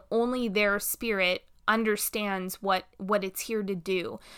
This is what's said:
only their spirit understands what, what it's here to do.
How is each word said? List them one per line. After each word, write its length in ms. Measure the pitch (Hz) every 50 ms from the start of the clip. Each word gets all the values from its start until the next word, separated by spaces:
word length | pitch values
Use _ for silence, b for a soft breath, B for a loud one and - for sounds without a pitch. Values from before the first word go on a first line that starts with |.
| - _
only 380 | - 226 233 240 254 254 240 220
their 300 | 185 214 208 202 202 208
spirit 640 | - - - - 247 233 208 190 185 180 185 - - - - _ _ -
understands 920 | 214 226 226 220 208 208 - - - 220 208 202 196 190 185 185 - -
what, 260 | - 196 190 180 - - _ -
what 240 | 196 185 214 202
it's 200 | 190 190 - -
here 200 | - - 226 214
to 120 | 202 196 196
do. 420 | 175 160 196 190 180 165 - 110 - B B B